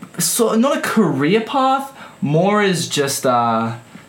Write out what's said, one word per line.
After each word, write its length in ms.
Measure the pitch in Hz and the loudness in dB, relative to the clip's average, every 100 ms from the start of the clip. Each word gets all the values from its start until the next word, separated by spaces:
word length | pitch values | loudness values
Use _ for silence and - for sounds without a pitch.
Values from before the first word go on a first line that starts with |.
| - - | -14 -6
so, 380 | - - 220 220 | -4 0 0 2
not 200 | 269 285 | 2 0
a 40 | |
career 600 | - 220 180 135 147 220 | -2 2 2 2 2 2
path, 500 | 226 277 262 269 269 - - - | 0 0 2 0 -4 -14 -20 -6
more 420 | 135 151 190 208 | -2 2 2 2
as 260 | 196 165 120 | 2 0 -2
just, 360 | 143 139 - | -2 -2 -2
uh, 500 | 135 120 117 113 113 117 - - | 0 2 2 0 -2 -6 -14 -20